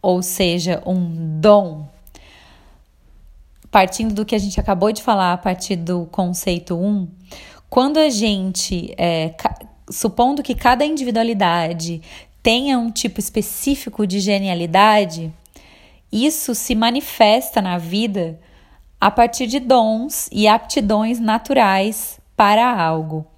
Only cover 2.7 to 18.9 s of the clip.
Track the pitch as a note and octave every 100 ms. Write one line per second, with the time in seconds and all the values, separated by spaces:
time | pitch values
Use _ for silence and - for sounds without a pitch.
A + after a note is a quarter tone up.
2.7 | _ _ _ _ - - - - _ -
3.7 | G#3 F#3+ - A3 G#3 G#3 G#3+ G3+ - -
4.7 | F#3+ G#3 G#3+ - G3+ F#3 F3 G3 F3+ -
5.7 | F#3 E3 F3+ E3 - F3+ F3+ - F3 E3+
6.7 | E3+ G3 G#3 F3 - - - - - _
7.7 | - C4+ D4+ D#4 A3 A3 G3 F#3+ F3+ -
8.7 | F3+ E3+ - E3+ E3 D#3+ D#3+ - - -
9.7 | _ - F#3 A3 F#3 B3 C#4+ - B3 A#3+
10.7 | B3 D4 D#4 B3 A3+ A#3 G#3 F#3 E3+ E3
11.7 | F3 E3 E3 - - - _ - A#3 C#4
12.7 | C4 A#3 G#3+ A#3 - G3+ - G#3 - -
13.7 | C#4 - G#3+ G#3 G3 G3 G3 G3 F3 E3+
14.7 | F3+ G3 G#3+ F#3+ E3 E3 - _ - -
15.7 | _ _ _ _ G#3+ C#4 D4+ - A3+ -
16.7 | A3+ A3+ B3 - - G#3+ A3+ C4 - F#3+
17.7 | F3 E3 G3 A3+ G3 E3 D#3+ _ - _
18.7 | _ _